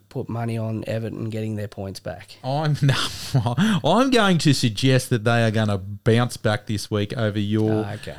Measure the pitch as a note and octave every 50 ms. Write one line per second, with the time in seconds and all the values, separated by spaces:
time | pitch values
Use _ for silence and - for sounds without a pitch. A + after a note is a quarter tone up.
0 | _ _ - C3 A2 - A2+ A#2 A#2 A#2 A2+ A2+ A2 A2 A2+ G#2+ - - G#2+ A2+
1 | A2+ G#2+ G2 G2 A2+ A2 G#2+ A2 A2 A2 G#2+ G#2 G#2 G2+ - - G2 G2 F#2 -
2 | - G2 F2 - - - - - - C3 C#3 D3 D#3 D3+ C#3+ - C#3 C#3 A#2+ -
3 | - - - - - - - C3 G2 A#2 A#2+ C#3 G3 A3 G#3 E3 - D3 F3+ A3+
4 | C4+ C#4 B3 A#3 G#3 G3 F3+ D#3 - D#3 C3+ - - A#2+ G#2 - C3 C3+ C3 B2+
5 | - - B2+ A2 G#2 A#2+ A#2 A#2 A#2 A2+ G#2 A2 A2 G#2+ G2+ F#2+ F#2+ G2+ G2+ G2+
6 | - A2+ A2 A#2 B2 A#2+ - - - A2+ G#2+ G#2 - - G#2+ G2+ - - A2 G#2
7 | G#2 G2+ - A#2 A2+ G#2 G2+ G#2+ G#2 G2+ G#2+ G#2+ A2 A2 G#2+ G#2+ G#2+ G#2 G#2 G#2
8 | - - -